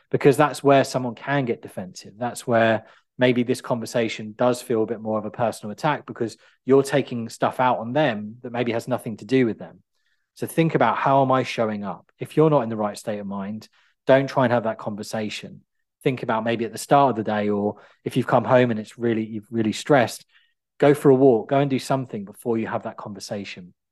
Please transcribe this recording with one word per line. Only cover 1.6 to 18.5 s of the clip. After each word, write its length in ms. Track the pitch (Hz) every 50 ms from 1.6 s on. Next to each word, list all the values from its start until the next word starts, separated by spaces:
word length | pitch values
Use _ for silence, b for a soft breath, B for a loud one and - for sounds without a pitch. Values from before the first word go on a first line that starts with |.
defensive. 520 | - - - 110 92 92 - - - 95 98
That's 300 | 107 123 117 - - -
where 400 | 131 117 113 113 113 113 110 b b b b b _ _ -
maybe 240 | 127 127 123 123
this 180 | 120 123 127 -
conversation 720 | - - 127 117 110 - - 123 113 104 - - 110 107 107
does 260 | - 123 123 120 -
feel 200 | - - 120 110
a 40 | 110
bit 140 | 104 113 107
more 180 | 110 110 107 107
of 80 | 104
a 40 | 104
personal 420 | - - 120 107 - - - 107
attack 340 | 104 - - 151 143 120 -
because 320 | - 110 - 117 107 - b b b b b _
you're 180 | 123 131 139
taking 460 | 135 - - 139 123 - 127 117 113 110
stuff 320 | - - 131 110 - -
out 180 | 127 127 120 110
on 140 | 113 117
them 440 | 127 151 156 131 107 104 104 107 117 127
that 120 | - 123
maybe 200 | 117 120 123 117
has 160 | 110 117 - 135
nothing 300 | 123 110 - 123 104 -
to 80 | 110
do 180 | 104 131 131 123
with 140 | 110 95 -
them. 240 | - - - 92 _ _ _ _ _ _ _ _ _ _ _
So 120 | - -
think 280 | - - 170 165 160 -
about, 220 | 135 127 113 -
"How 240 | - - 139 135 139
am 100 | 135 131
I 120 | 131 131
showing 420 | 123 - - 123 113 107 107 104 101
up?" 260 | 98 85 - - _ _ _
If 180 | 127 - -
you're 140 | 151 151 160
not 120 | 151 139
in 80 | 117 113
the 60 | 117
right 200 | 107 104 104 101
state 220 | - - 113 104 104
of 80 | 101
mind, 420 | 98 98 98 95 101 110 110 - - _ _ _ _ _ _ _
don't 240 | - 131 135 139 135
try 160 | - 143 127
and 80 | 113
have 120 | 120 120 107
that 140 | 110 110 -
conversation. 840 | - 113 104 104 107 - - 110 107 101 - - - 98 98 - _ _ _ _ _ _ _ _
Think 220 | - 147 127 - -
about 180 | 120 110 113
maybe 220 | 113 117 117 107 117
at 80 | 104
the 60 | 110 -
start 320 | - - 143 139 139 131
of 60 | 110
the 60 | 113
day, 260 | 104 110 107 107 104 104
or 280 | 104 101 101 104 b b b b b b
if 140 | - 123 -
you've 100 | 131 117
come 180 | - - 123 120
home 280 | -